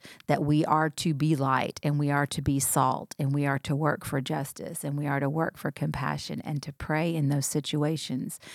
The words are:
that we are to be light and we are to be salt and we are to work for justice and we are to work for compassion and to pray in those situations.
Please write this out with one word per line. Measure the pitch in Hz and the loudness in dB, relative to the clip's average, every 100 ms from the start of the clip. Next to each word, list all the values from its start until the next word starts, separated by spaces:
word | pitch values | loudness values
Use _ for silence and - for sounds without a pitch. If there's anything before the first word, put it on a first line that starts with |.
| - - - | -20 -8 0
that | 143 | 2
we | 147 151 160 | 4 4 4
are | 156 156 | 2 2
to | - 175 | 0 0
be | 139 156 | 2 2
light | 147 135 131 - - | 2 2 2 0 -2
and | 151 147 | 0 2
we | 143 | 2
are | 143 143 | 2 0
to | - | 0
be | 139 139 | 0 2
salt | - 151 131 - - - | 2 4 4 2 -4 -2
and | 139 | 0
we | 143 143 | 2 2
are | 139 | 0
to | - | 0
work | 143 151 - | 0 0 0
for | - 139 | -2 -2
justice | 131 151 139 - - 165 | -2 -2 -4 -8 -10 -8
and | 143 143 | -6 -2
we | 147 | 0
are | 139 | 0
to | 139 | 0
work | 160 165 - | 0 -2 -2
for | - | -6
compassion | - 160 143 143 147 - 156 | -4 -4 -2 -2 -2 -6 -8
and | - 147 | -4 -6
to | 147 | -6
pray | - - 156 170 | -8 -2 0 0
in | 165 139 | 2 2
those | 143 - | 2 0
situations. | 156 135 151 147 156 - 131 - - - | -2 0 0 0 -2 -4 -6 -6 -10 -16